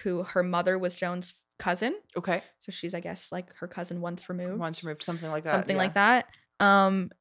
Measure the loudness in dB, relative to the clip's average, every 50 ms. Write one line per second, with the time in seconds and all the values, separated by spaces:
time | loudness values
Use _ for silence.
0 | -4 -2 -2 -2 -4 -2 0 0 2 2 2 2 2 2 2 2 0 -2 -2 -2
1 | -4 -4 -4 -4 -8 -10 -14 _ _ _ _ -6 -2 -2 0 0 0 -2 -2 -4
2 | -8 _ -8 -6 -2 0 -2 -2 -2 -6 _ _ -14 -12 -10 -8 -8 -6 -6 -6
3 | -8 -8 -10 -10 -10 -10 -10 -10 -10 -10 -14 -14 -14 -12 -10 -10 -8 -8 -6 -6
4 | -6 -6 -8 -8 -8 -8 -8 -6 -6 -6 -4 -4 -4 -4 -6 -6 -8 -8 -8 -8
5 | -6 -6 -6 -6 -4 -4 -4 -4 0 0 0 2 2 0 0 0 0 2 4 4
6 | 6 6 6 4 2 -2 -10 _ _ _ _ 4 6 6 8 8 6 6 4 2
7 | -2 -4 -6 _